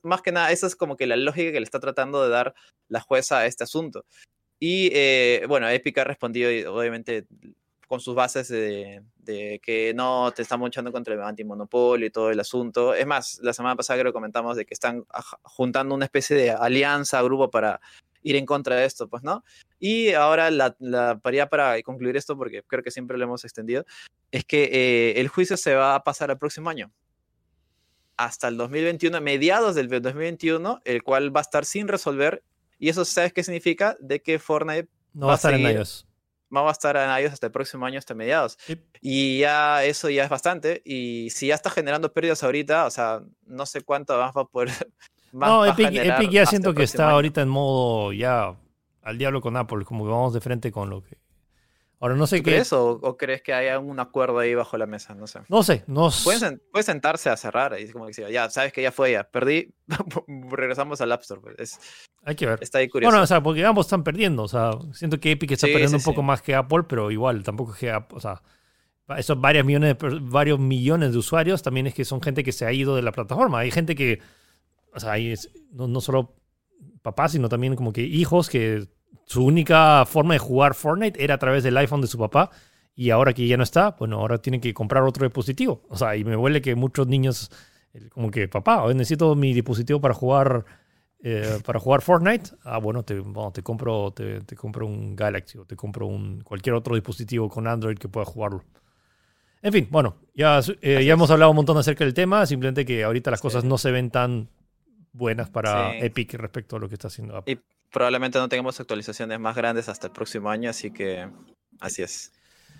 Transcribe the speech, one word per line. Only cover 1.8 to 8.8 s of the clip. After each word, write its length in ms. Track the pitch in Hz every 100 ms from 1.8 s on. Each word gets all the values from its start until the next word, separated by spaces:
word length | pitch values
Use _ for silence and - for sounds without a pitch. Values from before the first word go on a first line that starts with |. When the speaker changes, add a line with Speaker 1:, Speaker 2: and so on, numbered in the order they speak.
| 135 135 131 143
Speaker 1:
de 60 | 127
dar 240 | 120 123 - _ _ -
la 120 | 113
jueza 380 | - 131 - 135
a 60 | 117
este 160 | -
asunto. 420 | 120 160 160 101 - _ _ _ _ -
Y, 320 | 165 185 185
eh, 520 | 143 139 131 123 117 110
bueno, 200 | 143 117
Epic 280 | 127 147 139
ha 40 |
respondido, 480 | 139 143 120 120 120
y 120 | 117 82
obviamente, 600 | 107 120 117 117 110 - _ - _ _ _ -
con 120 | 127
sus 140 | 127
bases 360 | 123 123 135 123
de, 520 | 113 107 101